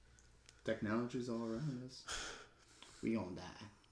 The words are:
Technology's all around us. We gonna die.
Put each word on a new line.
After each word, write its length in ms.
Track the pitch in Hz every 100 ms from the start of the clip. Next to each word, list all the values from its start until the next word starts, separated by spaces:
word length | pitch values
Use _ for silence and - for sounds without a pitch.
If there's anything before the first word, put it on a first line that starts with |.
| - - - - - - -
Technology's 640 | 110 104 113 120 127 123
all 140 | 117 113
around 380 | 113 151 127 127
us. 180 | - - - - - - - - - - -
We 120 | 113
gonna 220 | 113 90 87
die. 320 | 87 - 104 - -